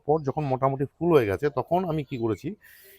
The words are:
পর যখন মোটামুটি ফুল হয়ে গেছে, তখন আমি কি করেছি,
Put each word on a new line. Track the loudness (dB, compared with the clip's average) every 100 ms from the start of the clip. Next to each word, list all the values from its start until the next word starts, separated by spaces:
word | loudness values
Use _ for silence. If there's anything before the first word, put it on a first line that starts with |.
| 0
পর | -2
যখন | -2 -4
মোটামুটি | -2 0 0 0
ফুল | -6 -2 4
হয়ে | 4 4
গেছে, | 0 -2
তখন | -2 -2 -2
আমি | -2 -4
কি | -4 -4
করেছি, | -2 -2 -6 -12 -16 -20 -20